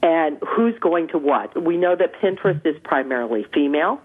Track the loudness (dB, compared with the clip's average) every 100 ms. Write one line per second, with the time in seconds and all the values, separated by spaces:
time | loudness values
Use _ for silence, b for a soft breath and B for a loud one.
0 | 4 4 0 -2 -4 2 2 2 0 0
1 | -2 -2 0 0 -2 -4 -2 0 2 2
2 | 0 0 -2 0 -2 0 -2 -4 -2 -2
3 | 0 -4 -2 -4 -2 0 2 2 0 -2